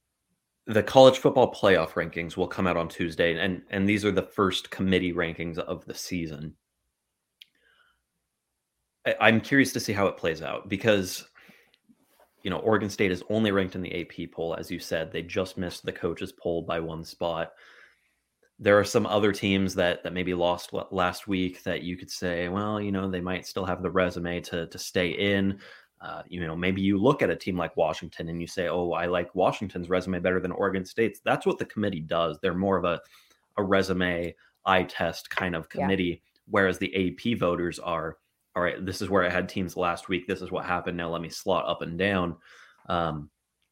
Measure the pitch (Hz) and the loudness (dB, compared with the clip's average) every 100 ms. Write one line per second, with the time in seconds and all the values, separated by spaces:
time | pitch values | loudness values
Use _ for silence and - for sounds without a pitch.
0 | _ _ _ _ _ _ - 107 101 135 | _ _ _ _ _ _ 0 2 6 10
1 | 131 131 147 127 117 - 104 90 80 - | 10 10 2 4 4 4 6 6 4 -2
2 | 82 85 85 92 87 - 92 85 82 - | -4 -4 -6 -2 -2 0 0 0 -2 -4
3 | 85 80 85 82 95 90 - 101 98 104 | -4 2 2 2 -2 -4 -4 0 2 2
4 | 101 95 - - 98 - - - 95 92 | 2 0 -2 0 2 0 -6 -2 2 2
5 | 90 85 85 82 82 82 - 85 - - | 2 -2 -4 -4 -8 -6 -6 -8 -8 -12
6 | - 90 80 73 76 - _ _ _ _ | -6 -6 -6 -8 -12 -14 _ _ _ _
7 | _ _ _ _ - _ _ _ _ _ | _ _ _ _ -20 _ _ _ _ _
8 | _ _ _ _ _ _ _ _ _ _ | _ _ _ _ _ _ _ _ _ _
9 | 131 - 110 113 - 139 135 127 - 101 | -4 4 6 6 4 4 4 0 -2 2
10 | 98 - 85 80 73 71 101 98 113 101 | 0 0 -2 -2 -6 -8 -6 0 4 4
11 | 92 - - _ - - _ _ _ _ | 2 -6 -12 _ -20 -20 _ _ _ _
12 | _ _ _ _ 101 85 110 107 104 - | _ _ _ _ -6 -2 2 2 0 0
13 | 101 92 - 107 110 98 92 92 90 90 | 0 0 -2 0 2 2 0 -4 -6 -8
14 | 82 - 82 - 82 82 85 85 - 85 | -8 -10 -10 -6 -6 -6 -8 -10 -4 -4
15 | 80 82 85 101 92 - 90 - - - | -4 -6 -4 -4 -4 -4 -8 -6 -10 -4
16 | 90 82 92 - 87 85 82 85 82 80 | -4 -4 -10 -8 -4 -4 -4 -4 -4 -8
17 | 82 - 87 82 82 - - - - _ | -12 -4 -4 -2 -6 -10 -20 -20 -20 _
18 | _ _ _ _ _ _ 107 104 98 120 | _ _ _ _ _ _ 6 6 6 2
19 | 104 104 104 98 101 98 95 92 87 85 | 2 4 4 2 2 2 2 2 0 0
20 | 87 90 90 90 87 85 - - - 95 | -4 -4 -2 2 2 0 -4 -8 -4 0
21 | 90 87 - 95 90 - - 85 85 90 | 0 0 -2 0 0 -4 -6 -4 -4 -8
22 | - - 90 85 87 95 104 107 104 98 | -10 -6 -4 -2 -2 -2 -2 -2 -2 -2
23 | 95 92 90 92 - - 92 90 90 92 | -2 -4 -4 -6 -6 -6 -4 -2 0 2
24 | 90 87 87 87 87 87 82 - - 95 | 0 0 -4 -6 -6 -6 -6 -10 -4 -2
25 | 90 - 101 101 98 98 - - _ _ | -2 0 0 2 0 -2 -10 -20 _ _
26 | 85 82 - 90 82 82 90 95 95 101 | -14 -14 -12 -8 -6 -2 -2 0 2 4
27 | 117 147 110 85 - 90 82 - 80 80 | 4 2 0 0 -4 -2 -2 0 0 0
28 | 80 - 85 85 85 - 85 78 87 82 | -10 -10 -8 -6 -6 -4 -2 -2 -2 -2
29 | 87 90 87 92 95 - 98 92 85 90 | 0 -2 -2 0 0 0 -8 -8 -2 -2
30 | 95 90 92 92 90 87 98 95 95 - | 0 -2 0 0 -2 -2 0 -2 -4 0
31 | 113 - 107 143 196 - - - 104 87 | 0 0 -2 0 0 -2 -6 -2 -2 -2
32 | 78 85 85 73 95 90 98 92 87 82 | -2 0 0 0 -2 0 2 2 2 -2
33 | - - _ _ _ - 98 98 95 92 | -6 -20 _ _ _ -4 2 2 2 2
34 | 90 85 85 - _ _ 98 95 90 - | 0 0 -4 -8 _ _ 2 2 2 -2
35 | 85 - - - 92 85 80 - 135 95 | -2 -2 -8 -4 -2 -4 -6 -4 0 2
36 | 90 80 _ _ _ 101 95 90 95 95 | 0 -4 _ _ _ 2 2 2 -2 0
37 | 92 87 117 107 90 87 87 78 - 82 | 0 -2 -2 0 0 0 -2 -4 -6 -4
38 | 80 - _ _ _ 92 87 - 92 90 | -6 -10 _ _ _ -2 -2 -2 -6 -6
39 | 95 95 90 90 92 - 90 90 87 85 | 0 2 2 0 -2 -4 -4 -2 -2 -2
40 | - 92 - 92 90 90 90 87 85 87 | -2 -4 -2 -6 -4 -6 -2 -2 -2 -6
41 | 85 85 82 - 101 87 - 85 78 82 | -4 -4 -6 -8 0 0 0 -4 -4 -2
42 | 98 98 87 80 - - - _ - 87 | 0 2 0 -4 -16 -20 -20 _ -4 -2
43 | 82 78 76 _ _ _ _ | 0 -4 -10 _ _ _ _